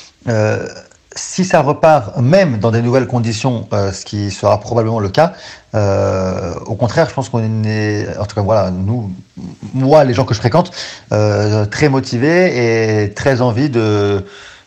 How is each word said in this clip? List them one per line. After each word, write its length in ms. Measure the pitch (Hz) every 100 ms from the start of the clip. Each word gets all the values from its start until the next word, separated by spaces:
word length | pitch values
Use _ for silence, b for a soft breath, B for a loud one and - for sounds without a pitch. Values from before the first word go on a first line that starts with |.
| B B 120
euh, 400 | 110 107 - - - - _ _ -
si 280 | - -
ça 160 | 185 165
repart, 580 | 139 143 160 151 107 -
même 400 | 123 196 170 107
dans 120 | 113
des 120 | 113
nouvelles 240 | 120 131 123
conditions, 600 | 123 113 107 135 117 107
euh, 180 | 104 98
ce 140 | 95
qui 260 | - 101 101
sera 300 | - 101 104
probablement 400 | - 117 110 113
le 80 | 98
cas, 240 | 147 170 B B B B
euh, 800 | 110 101 98 98 95 92 92 90 80 -
au 80 |
contraire, 340 | 107 113 165 156
je 60 |
pense 140 | 135 127
qu'on 340 | 117 110 110
est, 520 | 107 107 107 104 92 -
en 80 | 101
tout 80 | 107
cas, 60 |
voilà, 280 | 101 110 92
nous, 400 | 90 98 120 101 92 - - - - 101
moi, 300 | 127 135 151
les 100 | 135
gens 100 | 110
que 100 | -
je 40 | 110
fréquente, 320 | 117 156 175 B B B B
euh, 520 | 107 104 101 104 107
très 240 | 104 - 151
motivés 1160 | 131 131 120 147 175 185 123 117 113 110 107
et 100 | 101
très 260 | - 143 120
envie 300 | 123 113 147
de, 540 | 117 110 104 101 101 95 B B B